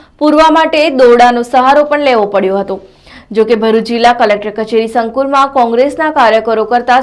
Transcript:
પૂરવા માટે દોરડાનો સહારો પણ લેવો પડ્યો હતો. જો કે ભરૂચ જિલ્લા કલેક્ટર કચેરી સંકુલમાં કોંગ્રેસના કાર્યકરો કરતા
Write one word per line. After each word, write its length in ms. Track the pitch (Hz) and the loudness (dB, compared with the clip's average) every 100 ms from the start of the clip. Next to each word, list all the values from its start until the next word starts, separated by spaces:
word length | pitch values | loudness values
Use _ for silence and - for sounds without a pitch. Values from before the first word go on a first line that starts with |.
| - - | -20 -4
પૂરવા 320 | 302 302 320 | 0 4 4
માટે 300 | 320 320 311 311 262 | 2 0 0 0 2
દોરડાનો 440 | 247 240 247 240 240 | 4 6 4 2 -2
સહારો 400 | 262 254 294 294 | 0 2 2 2
પણ 200 | 294 285 | 0 0
લેવો 180 | 233 202 | 0 0
પડ્યો 260 | 196 190 196 | -2 -2 -4
હતો. 160 | 196 185 - _ - - - | -6 -10 -12 _ -20 -20 -8
જો 140 | 214 220 | -2 0
કે 100 | 220 | 0
ભરૂચ 320 | 220 226 226 | 0 0 -2
જિલ્લા 260 | 233 233 | -4 -2
કલેક્ટર 380 | 240 220 208 208 | -2 0 -2 -4
કચેરી 400 | 214 220 226 226 | -8 -4 -2 -2
સંકુલમાં 640 | 233 226 233 269 277 277 277 | -4 -4 -4 -2 0 0 0
કોંગ્રેસના 560 | 233 233 285 294 311 | 0 0 0 -2 -4
કાર્યકરો 540 | 294 226 220 226 220 214 | 0 2 2 0 -2 0
કરતા 340 | 240 247 254 | -2 0 0